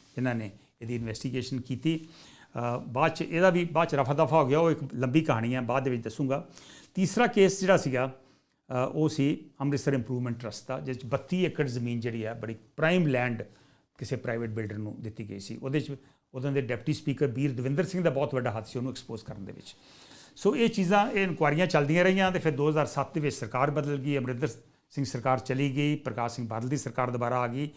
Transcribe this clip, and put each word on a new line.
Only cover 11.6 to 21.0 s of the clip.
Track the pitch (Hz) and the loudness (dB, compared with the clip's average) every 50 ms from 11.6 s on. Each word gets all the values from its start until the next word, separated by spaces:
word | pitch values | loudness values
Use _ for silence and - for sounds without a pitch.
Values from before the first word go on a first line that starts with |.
| 151 | -2
ਜ਼ਮੀਨ | 131 120 123 117 120 120 120 | -2 -2 -4 -4 -4 -4 -4
ਜਿਹੜੀ | 113 120 113 117 110 | -4 -4 -4 -4 -6
ਆ, | 107 113 | -6 -6
ਬੜੀ | 117 117 113 113 - - _ _ | -8 -8 -8 -8 -10 -12 _ _
ਪ੍ਰਾਈਮ | - 147 160 175 185 170 | 0 2 4 4 4 4
ਲੈਂਡ | 151 131 123 123 123 120 104 92 - - - _ _ _ _ _ _ _ - | 4 4 2 2 0 -2 -4 -6 -10 -14 -20 _ _ _ _ _ _ _ -14
ਕਿਸੇ | - 104 135 | -6 -6 -6
ਪ੍ਰਾਈਵੇਟ | 120 - - 117 117 117 113 | -4 -2 -4 -4 -2 -4 -4
ਬਿਲਡਰ | 107 113 110 101 107 104 | -4 -6 -6 -6 -6 -8
ਨੂੰ | 107 107 107 - 123 | -8 -8 -10 -10 -12
ਦਿੱਤੀ | 110 107 - 113 104 | -12 -10 -10 -12 -10
ਗਈ | 104 98 | -10 -12
ਸੀ। | 98 - 113 117 - | -10 -12 -12 -8 -6
ਉਹਦੇ | 135 135 151 | -2 -2 -2
'ਚ | 147 151 139 131 - - _ _ _ _ - | -2 -4 -8 -14 -16 -20 _ _ _ _ -12
ਉਦੋਂ | 131 123 143 139 | -6 -4 -2 -2
ਦੇ | 143 | -2
ਡਿਪਟੀ | 131 113 120 117 - - 151 | 0 -2 -4 -4 -2 -2 -4
ਸਪੀਕਰ | 151 - - 135 117 156 | -2 -2 -4 0 0 0
ਬੀਰ | 135 117 131 135 147 131 | 0 0 0 -2 -2 -2
ਦਵਿੰਦਰ | 117 123 127 139 143 180 | -2 -2 -2 0 0 0
ਸਿੰਘ | - - 180 175 | -2 -2 0 0
ਦਾ | 165 | 0
ਬਹੁਤ | 139 135 143 143 - | 2 2 0 0 0
ਵੱਡਾ | 131 120 120 | -2 -2 -2
ਹੱਥ | 104 113 110 | -4 -4 -8
ਸੀ | - - 127 | -6 -6 -6
ਉਹਨੂੰ | 123 131 123 | -6 -4 -6
ਐਕਸਪੋਜ਼ | - - - 113 107 - | -8 -10 -12 -12 -12 -12
ਕਰਨ | - - 98 98 | -12 -12 -12 -12
ਦੇ | 95 - | -12 -14
ਵਿੱਚ। | - - - - - _ - - - - - - - - - - | -14 -16 -20 -20 -20 _ -20 -20 -20 -20 -20 -20 -20 -20 -20 -20
ਸੋ | - - 196 247 | 0 0 2 4
ਇਹ | - 233 226 | 4 2 2
ਚੀਜ਼ਾਂ, | 226 - 190 170 202 202 | 2 2 2 4 4 4